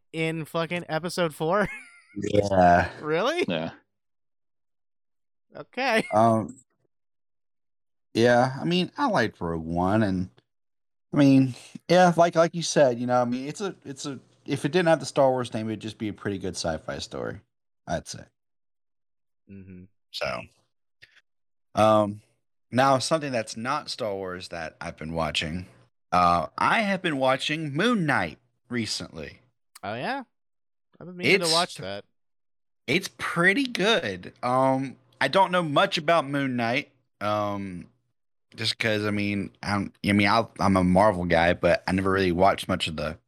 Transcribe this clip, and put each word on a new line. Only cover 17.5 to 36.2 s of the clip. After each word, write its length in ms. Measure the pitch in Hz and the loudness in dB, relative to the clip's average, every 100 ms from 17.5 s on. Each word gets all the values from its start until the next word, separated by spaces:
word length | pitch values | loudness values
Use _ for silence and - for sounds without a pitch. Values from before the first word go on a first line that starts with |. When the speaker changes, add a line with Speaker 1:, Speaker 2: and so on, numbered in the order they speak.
| _ _ _ - | _ _ _ -8
Speaker 2:
I'd 200 | 80 - | -8 -8
say. 160 | - - _ _ _ _ _ _ _ _ _ _ _ _ | -18 -18 _ _ _ _ _ _ _ _ _ _ _ _
Speaker 1:
Mm-hmm. 340 | 98 92 90 92 _ _ | -20 -20 -20 -20 _ _
Speaker 2:
So, 300 | - 69 62 - _ _ _ _ _ - _ _ _ _ _ _ 101 | -8 -6 -8 -14 _ _ _ _ _ -20 _ _ _ _ _ _ 2
um, 460 | 110 107 104 104 _ _ _ _ _ | 4 4 2 -4 _ _ _ _ _
now 280 | 123 135 131 | 0 2 2
something 320 | - 160 143 | 0 -2 -2
that's 240 | 120 107 113 | -4 -6 -8
not 320 | 123 147 - | -6 -6 -8
Star 240 | - 110 | -8 -6
Wars 360 | 98 92 90 90 | -6 -8 -10 -12
that 260 | 85 78 _ | -12 -12 _
I've 160 | 85 - | -14 -12
been 160 | 80 | -8
watching. 540 | 82 76 - 80 90 92 _ _ _ - | -4 -4 -4 -6 -8 -12 _ _ _ -2
Uh, 360 | 90 87 87 76 - | 2 4 2 -2 -2
I 240 | 120 214 | 0 2
have 200 | 202 185 | 0 -2
been 160 | 175 139 | -2 0
watching 560 | 131 135 - 156 151 | 0 0 -2 -4 -4
Moon 320 | 139 233 220 151 | -2 0 0 2
Knight 320 | 117 85 - _ _ _ | 0 -2 -8 _ _ _
recently. 720 | 120 104 - 90 80 71 - _ _ _ - | -6 -6 -8 -10 -12 -14 -16 _ _ _ -14
Speaker 1:
Oh, 120 | 98 113 | -10 -8
yeah? 280 | 185 277 233 _ _ _ _ _ _ _ | -6 -8 -10 _ _ _ _ _ _ _
I've 80 | 165 | -18
been 100 | 180 | -4
meaning 220 | 165 185 | 2 2
to 60 | 165 | 2
Speaker 2:
It's 80 | |
Speaker 1:
watch 220 | 165 180 - | 0 -2 -6
that. 280 | 98 101 _ _ _ _ _ _ _ _ - | -12 -12 _ _ _ _ _ _ _ _ -4
Speaker 2:
it's 220 | 175 - - | -4 -4 -10
pretty 460 | - 170 180 220 254 | -6 2 2 2 -2
good. 680 | 226 202 208 110 90 95 _ | -2 0 0 -2 -8 -14 _
Um, 540 | 123 131 135 131 135 - _ - | -2 2 2 0 -4 -12 _ -4
I 80 | 135 | 0
don't 220 | 190 180 | 2 2
know 120 | 180 | 2
much 340 | 160 147 190 180 | 2 2 0 0
about 300 | 156 165 | 2 2